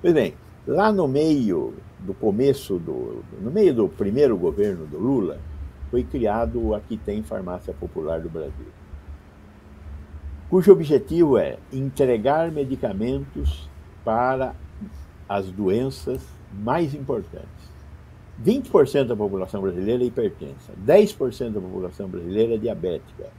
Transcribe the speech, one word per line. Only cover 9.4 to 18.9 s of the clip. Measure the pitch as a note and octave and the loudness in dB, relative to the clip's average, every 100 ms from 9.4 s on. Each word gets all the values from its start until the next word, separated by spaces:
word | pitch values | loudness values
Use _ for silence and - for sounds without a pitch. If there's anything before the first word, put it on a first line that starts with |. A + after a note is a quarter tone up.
| - - - - - - - - - - - | -20 -20 -20 -20 -16 -16 -16 -14 -12 -12 0
cujo | F#3 F#3 | 4 8
objetivo | F3+ D3+ C#3+ - D#3+ E3 A#2+ | 8 8 2 2 4 6 6
é | D#2 B1 - | 2 -4 -10
entregar | C3+ C3+ C3+ C3+ A#2+ A2 D3+ E3 | -4 -4 2 4 4 4 2 0
medicamentos | D3+ C3+ C3 B2 F#2+ A2+ C#3 C3+ - C#3+ - - - - - | -2 -4 -2 -4 -2 -2 -2 -6 -4 -4 -4 -10 -18 -20 -8
para | - A2+ B2 C3 C3 - - - G3+ - - - - | -2 0 2 0 -2 -6 -16 -16 -16 -16 -18 -20 -4
as | G2+ F#2+ | -4 -4
doenças | F#2 G2 G#2 C3 C3 - B2+ - - - | -2 0 2 0 -4 -6 -6 -8 -20 -16
mais | G2 G#2+ D3+ E3 | -8 0 0 0
importantes. | C#3+ C3+ A#2+ F2 - - - - - - - - - - - | -4 -4 -4 -4 -14 -16 -18 -20 -20 -20 -20 -20 -20 -20 -2
Vinte | A2+ C4 - | 0 0 2
por | F#3+ | 4
cento | C#3 | 4